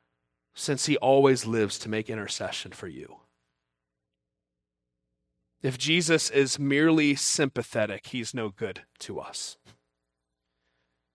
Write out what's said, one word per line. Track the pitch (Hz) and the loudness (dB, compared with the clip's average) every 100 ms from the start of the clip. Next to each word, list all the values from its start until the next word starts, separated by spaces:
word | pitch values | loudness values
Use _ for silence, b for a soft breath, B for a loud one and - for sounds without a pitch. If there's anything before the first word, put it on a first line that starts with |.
| _ _ _ _ _ | _ _ _ _ _
since | - - 139 - | -8 -4 -2 0
he | 143 | 2
always | 131 135 139 127 110 | 6 6 6 4 0
lives | 113 101 - | 0 0 -2
to | 110 | -6
make | 110 107 | -6 -6
intercession | 110 98 - 92 - 92 | -8 -8 -8 -8 -8 -12
for | - 92 | -14 -14
you. | 65 - - _ _ _ _ _ _ _ _ _ _ _ _ _ _ _ _ _ _ _ _ _ _ _ _ | -14 -16 -20 _ _ _ _ _ _ _ _ _ _ _ _ _ _ _ _ _ _ _ _ _ _ _ _
If | 131 127 | -4 -2
Jesus | 147 170 160 160 - | 2 2 4 2 2
is | 139 135 - | 2 2 0
merely | 139 139 160 160 147 139 | 0 4 4 6 4 2
sympathetic, | - - 139 - - 117 104 95 - | 0 0 0 -2 -4 -2 -2 -4 -8
he's | 127 110 | -8 -6
no | 123 110 | -6 -6
good | 98 107 92 - - | -6 -8 -8 -16 -16
to | - 82 | -12 -10
us. | - - - - _ _ _ _ _ _ _ _ _ _ _ _ _ _ _ | -10 -10 -12 -14 _ _ _ _ _ _ _ _ _ _ _ _ _ _ _